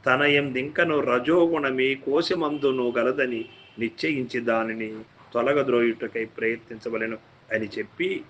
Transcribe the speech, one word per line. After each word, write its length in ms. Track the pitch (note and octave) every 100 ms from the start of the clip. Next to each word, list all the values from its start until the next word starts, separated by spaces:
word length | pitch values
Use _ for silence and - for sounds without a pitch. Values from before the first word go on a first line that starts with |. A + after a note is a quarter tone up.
| C3+
తన 160 | C3
యందింకను 760 | D3 C#3+ C#3+ B2+ C#3+ - E3+ D3+
రజోగుణమే 920 | B2+ B2 C3 F3 E3+ D#3+ C#3 C3 C3
కోశమందును 960 | C3+ C#3 D3 E3 F3+ D3+ D3 C#3 C3 B2 B2
గలదని 460 | A#2 C3 B2+ A2+ A2+ - - -
నిశ్చయించి 640 | A2+ A2+ D#3+ C#3+ B2 B2
దానిని 540 | A#2 A2+ A2+ A2 A2 A2 A2 - -
తొలగద్రోయుటకై 920 | A#2+ B2+ C#3+ C3+ A#2+ A#2 A2+ A2+ A#2
ప్రయత్నించవలెను 960 | A2 - A2+ A#2 - A2 A#2 A2+ A2+ A2 - - -
అని 160 | A2 G#2 A2
చెప్పి 460 | G#2+ - F3+ F#3